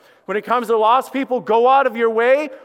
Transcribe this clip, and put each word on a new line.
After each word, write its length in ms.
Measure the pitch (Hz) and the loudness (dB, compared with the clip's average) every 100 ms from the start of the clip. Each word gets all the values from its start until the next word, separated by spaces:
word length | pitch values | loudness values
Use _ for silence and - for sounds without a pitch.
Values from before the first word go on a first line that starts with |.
| _ _ - | _ _ -8
When 120 | 202 | -8
it 60 | |
comes 240 | 202 240 220 | -2 -4 0
to 100 | 226 | 0
lost 360 | 214 254 247 | 2 2 -2
people, 260 | 269 262 247 | -6 -4 -6
go 280 | 156 226 247 | -2 2 4
out 200 | 269 262 | 2 0
of 80 | 226 | 0
your 140 | 226 | -2
way, 400 | 220 240 277 302 - | 0 2 2 -2 -12